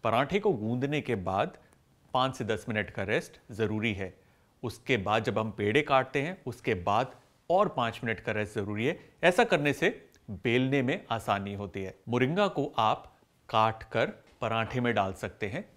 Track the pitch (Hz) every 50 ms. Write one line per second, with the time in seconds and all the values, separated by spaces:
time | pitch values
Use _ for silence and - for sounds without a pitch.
0 | - 110 113 120 143 139 180 202 196 214 156 101 107 110 120 127 135 139 151 143
1 | 117 131 117 98 90 87 95 101 143 190 - - - _ _ _ _ _ _ _
2 | _ _ - 127 131 135 131 - 117 104 107 107 - - 107 107 98 - - -
3 | 98 98 113 170 - - - - _ - 110 98 113 101 107 107 110 117 101 95
4 | 95 90 - _ _ _ _ _ _ _ _ _ - 117 - - - - 127 107
5 | 92 104 107 113 107 127 98 110 110 110 - - 101 104 113 151 - - 139 131
6 | 127 - - 143 139 170 190 - - 131 110 - - 131 107 90 87 101 101 113
7 | 135 135 - - _ _ _ _ _ - 170 196 208 165 - 131 120 113 110 -
8 | 127 113 110 - - 117 101 107 107 95 - 113 98 101 104 104 117 143 175 -
9 | - - _ _ - 180 180 254 233 233 190 151 147 147 135 - 165 - - -
10 | - - _ _ _ - 101 90 - 120 117 127 131 131 139 139 123 127 165 196
11 | - - 113 110 - 120 101 101 98 101 101 101 104 90 - 98 95 92 - _
12 | _ - 117 123 127 135 165 202 202 190 - - 139 - - 120 110 110 131 -
13 | - - - _ _ _ _ _ _ - - 110 110 113 110 - - - - 113
14 | 117 107 - - - - - _ 120 110 110 113 110 - - 127 120 120 110 104
15 | 98 95 95 - - 95 - - 107 95 117 180 - - _